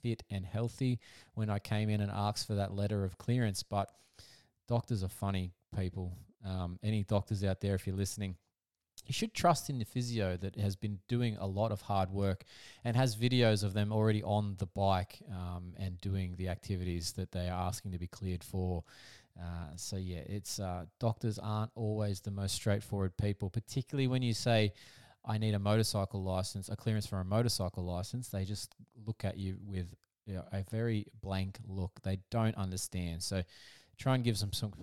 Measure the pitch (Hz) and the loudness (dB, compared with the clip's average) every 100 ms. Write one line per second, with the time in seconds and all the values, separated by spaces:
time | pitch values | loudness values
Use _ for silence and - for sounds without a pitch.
0 | 120 113 - 98 92 107 117 - 131 123 | -4 -2 -4 -6 -4 -2 -2 0 0 0
1 | - - - - 107 101 - 107 107 104 | -4 -20 -12 -4 0 0 0 0 2 2
2 | 101 101 104 107 - 101 98 98 101 104 | 0 0 0 -2 -2 0 0 0 2 2
3 | 95 - - 123 113 92 - 101 98 - | 0 -2 0 4 4 0 -2 -2 -2 -6
4 | _ - - - _ _ - 117 - 107 | _ -20 -20 -20 _ _ 0 0 2 0
5 | 92 - 98 95 90 - - - 92 95 | 0 -2 0 2 0 -6 -8 -2 -2 -2
6 | 90 87 - - 98 92 87 90 104 107 | -6 -6 -14 -12 -6 -2 -2 -2 0 0
7 | 98 104 - 101 98 95 101 95 - 95 | 4 2 2 0 2 2 2 0 0 -2
8 | 98 - 98 87 _ _ _ _ _ - | -2 -2 -6 -6 _ _ _ _ _ -18
9 | - - 220 - 175 160 - 135 107 131 | -6 -2 -2 4 6 6 2 -4 -2 -2
10 | 120 117 95 90 95 - 101 95 107 98 | 0 2 2 0 -2 0 0 0 -4 -4
11 | - 120 120 104 98 98 110 104 - 101 | -2 2 2 0 -2 2 2 0 0 2
12 | 92 98 98 92 - - - - 120 117 | 2 4 2 2 -4 -20 -20 -8 0 4
13 | 131 107 120 127 117 104 101 101 104 110 | 4 4 4 6 6 6 4 2 2 4
14 | 110 107 95 104 104 95 92 - 98 95 | 4 4 2 0 0 -2 -4 2 4 4
15 | 95 - - 92 90 90 90 - 95 90 | 0 -8 -10 -8 -6 -6 -8 -6 -4 -4
16 | 101 95 90 90 92 90 - 95 90 85 | -2 -2 -2 -2 -4 -4 -4 -2 0 -2
17 | 85 - 92 90 90 90 92 - 101 87 | -4 -6 -6 -4 -2 -2 -2 -4 -6 -6
18 | 87 - 95 90 - 92 92 85 - - | -8 -6 -4 -4 -4 -2 0 -2 -6 -16
19 | - - _ - 87 85 78 85 - 95 | -20 -20 _ -14 -10 -8 -8 -10 -6 -6
20 | 92 87 - 101 - - 95 90 87 - | -4 -6 -6 -8 -6 -4 -4 -4 -6 -2
21 | 113 110 113 101 107 107 110 - 107 107 | 0 0 -2 -2 -2 -2 -2 -2 -2 0
22 | 104 98 - 98 95 - 110 101 - 101 | 0 -2 -4 -2 -2 0 2 2 0 0
23 | 95 - 104 101 98 107 - 135 - 143 | 0 2 0 0 -2 -4 -4 -4 -2 0
24 | 131 127 123 110 123 113 104 - - - | 2 2 2 2 4 6 6 2 -18 -20
25 | - - - 107 110 104 101 110 107 107 | -20 -14 -2 2 4 4 4 4 4 2
26 | 98 98 92 92 95 101 95 95 - 110 | 0 -2 0 0 0 -4 -6 -4 0 0
27 | 104 98 92 107 120 - 90 - 87 87 | 0 -2 0 2 2 2 -2 -2 -4 -2
28 | 95 123 123 98 95 104 - - - 123 | -4 -6 -4 -4 -2 -4 -8 -14 -20 -14
29 | 107 - 98 92 95 92 101 92 87 - | -8 -4 -4 -2 -4 -6 -6 -4 -4 -8
30 | _ _ - 95 - 101 95 110 117 107 | _ _ -8 -8 -4 -6 -4 -2 0 0
31 | 101 110 95 95 95 - 104 95 90 - | -2 -10 -4 -2 -2 -6 -8 -4 -4 -4
32 | 95 95 - 117 110 110 95 92 - 92 | -4 -4 -2 0 0 0 -4 -4 -4 -2
33 | 87 82 - 98 87 - - - - - | -2 -4 -2 -2 -2 -8 -20 -20 -20 -4
34 | 135 131 120 104 101 - 107 - | 0 2 2 0 0 -2 -4 -6